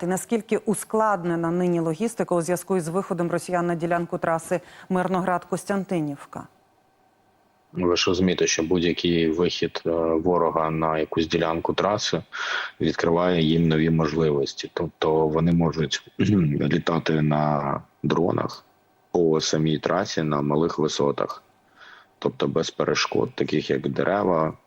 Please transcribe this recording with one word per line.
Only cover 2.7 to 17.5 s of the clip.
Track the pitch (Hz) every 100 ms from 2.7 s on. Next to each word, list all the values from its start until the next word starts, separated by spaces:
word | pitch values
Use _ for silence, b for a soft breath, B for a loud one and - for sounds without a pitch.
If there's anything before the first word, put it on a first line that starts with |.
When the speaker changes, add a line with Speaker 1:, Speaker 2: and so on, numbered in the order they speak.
| 190
Speaker 1:
із | 160
виходом | 185 185 175 170
росіян | 170 - 180 175
на | 170
ділянку | 170 175 170 175
траси | 170 165 - 175 B B B
Мирноград-Костянтинівка? | 185 180 190 185 175 - 180 - 196 180 180 147 143 - - - _ _ _ _ _ _ _ _ _ _ _ _
Speaker 2:
Ви | 87 90 85
ж | 98
розумієте, | 87 92 85 82
що | -
будь-який | 80 90 85 80 87 85 82
вихід, | 80 87 - 85 - 85
е, | 82
ворога | 82 82 90 87 82 80 80
на | 80 80 78
якусь | 76 82 80
ділянку | 85 82 80 -
траси | 80 92 104 - 82 - B B B B -
відкриває | 80 - 85 85 90 87
їм | 78 82 82
нові | 80 80
можливості. | 80 78 78 78 71 67 - -
Тобто | - 82 - 82 78 78
вони | 80 85
можуть | 85 82 78 78 - -
<clears throat> | -
літати | 98 101 78 71 73 82 - 82 80 78
на | 76 73 76